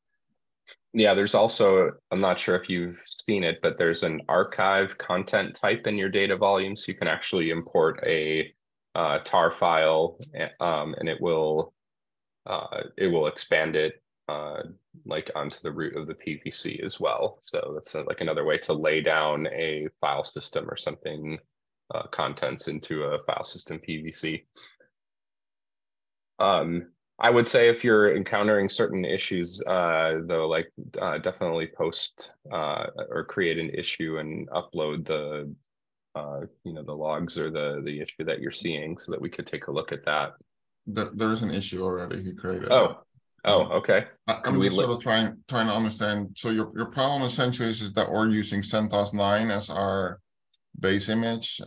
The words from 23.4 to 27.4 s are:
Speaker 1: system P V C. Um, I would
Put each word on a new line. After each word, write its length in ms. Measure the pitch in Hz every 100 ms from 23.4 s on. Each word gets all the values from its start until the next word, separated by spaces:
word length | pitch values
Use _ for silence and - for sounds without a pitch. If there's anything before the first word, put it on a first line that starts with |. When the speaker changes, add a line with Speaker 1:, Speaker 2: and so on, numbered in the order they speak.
Speaker 1:
system 340 | - - - 78
P 240 | - 78
V 100 | 80
C. 320 | - 80 76 - - - _ _ _ _ _ _ _ _ _ _ _ _ _ _ _ _ -
Um, 520 | 98 90 82 85 - _ _ -
I 60 | 120
would 180 | 120